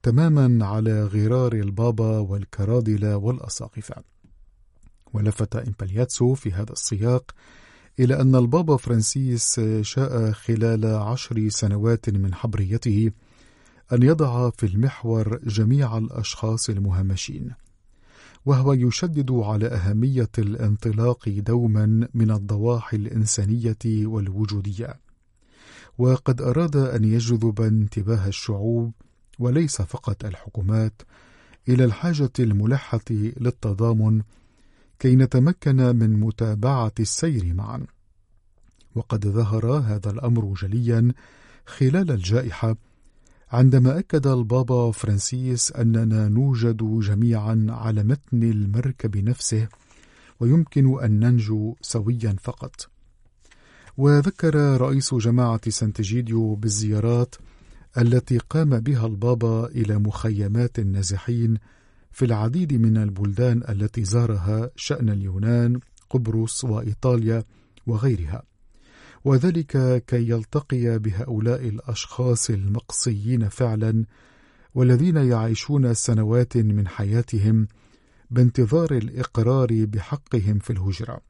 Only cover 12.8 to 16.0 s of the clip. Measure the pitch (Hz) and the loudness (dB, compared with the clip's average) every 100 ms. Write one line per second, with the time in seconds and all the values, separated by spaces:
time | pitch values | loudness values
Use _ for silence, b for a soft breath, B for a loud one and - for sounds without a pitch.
12.8 | 120 104 113 - b b b b b b | 0 2 0 -2 b b b b b b
13.8 | _ 123 127 165 143 120 123 - 107 98 | _ 4 4 4 2 0 -2 0 -2 0
14.8 | 135 - 113 113 104 117 117 104 110 139 | -2 -2 -2 -2 -2 -4 -4 0 2 2
15.8 | 131 113 | 2 -2